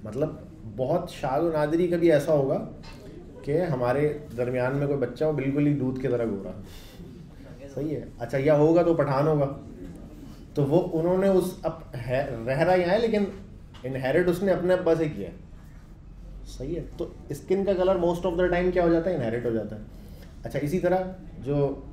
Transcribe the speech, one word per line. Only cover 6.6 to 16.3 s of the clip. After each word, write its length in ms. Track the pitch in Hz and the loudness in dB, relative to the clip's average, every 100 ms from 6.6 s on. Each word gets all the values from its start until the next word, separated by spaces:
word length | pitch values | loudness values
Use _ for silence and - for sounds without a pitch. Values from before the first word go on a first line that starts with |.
| - - - - - - - - - - 139 | -14 -16 -16 -16 -16 -16 -18 -18 -18 -16 -12
सही 220 | - 151 | -6 -4
है? 180 | 139 101 - | -6 -8 -10
अच्छा, 180 | 120 139 | -4 0
या 160 | 139 147 | 4 6
होगा 260 | 151 170 | 8 6
तो 120 | 170 | 6
पठान 320 | 160 143 135 151 | 4 2 2 4
होगा, 200 | 151 139 147 - - - - - - - - - - | 4 2 -2 -12 -14 -14 -14 -16 -16 -16 -16 -8 -2
तो 60 | |
वो 140 | 135 160 180 | 4 4 2
उन्होंने 340 | 165 165 185 196 | 0 2 4 4
उस, 300 | 185 175 - | 4 2 -4
अब 180 | 165 - - | -6 -6 -12
है, 500 | 131 120 127 147 117 113 | -10 -2 -2 -2 -4 -2
रह 160 | 139 | 2
रहा 120 | 165 | 4
यहाँ 180 | 185 175 | 4 4
है 80 | 202 | 2
लेकिन 260 | 233 208 196 - - - - - 127 | 2 2 0 -4 -14 -16 -18 -10 -6
inherit 420 | 135 127 151 180 | -2 2 4 4
उसने 240 | 170 196 | 2 2
अपने 220 | 175 175 | 2 4
अब्बा 200 | 180 160 | 4 4
से 140 | 160 160 | 4 2
किया, 220 | 101 90 - - - - - - - - - - | -2 -8 -10 -16 -18 -18 -18 -18 -20 -18 -16 -16